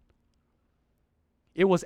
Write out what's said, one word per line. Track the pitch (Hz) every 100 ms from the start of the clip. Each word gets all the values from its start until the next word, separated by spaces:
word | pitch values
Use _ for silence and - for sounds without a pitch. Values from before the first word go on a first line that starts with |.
| _ _ _ _ _ _ _ _ _ _ _ _ _ _ _ -
It | 190
was | 175